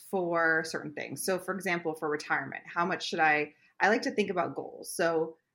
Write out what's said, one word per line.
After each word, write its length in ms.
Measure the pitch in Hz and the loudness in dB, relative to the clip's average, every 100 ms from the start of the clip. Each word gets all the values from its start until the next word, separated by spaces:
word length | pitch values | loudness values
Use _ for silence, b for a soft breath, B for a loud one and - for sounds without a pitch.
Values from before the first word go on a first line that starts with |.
| - | -4
for 540 | 190 175 170 165 160 | -2 2 4 4 4
certain 280 | 165 151 151 | 0 -6 -8
things. 320 | - - 170 | -10 -10 -6
So 140 | - 180 | -2 -2
for 160 | 180 | -2
example, 400 | 190 190 170 165 | -4 -2 -2 -2
for 140 | 156 156 | -4 -2
retirement, 540 | 147 - 147 135 - | -2 0 -2 -2 -10
how 220 | - 175 180 | -6 -2 0
much 200 | 165 - | -2 -4
should 140 | 175 | 2
I, 340 | 156 151 147 b b b | 4 4 0 b b b
I 80 | 185 | 4
like 140 | 233 | 4
to 80 | 269 | 2
think 200 | 214 196 | 0 0
about 240 | 180 160 | 0 -2
goals. 400 | 139 135 - - | -4 -10 -12 -10
So 420 | - 170 165 160 - _ | 0 2 2 0 -4 _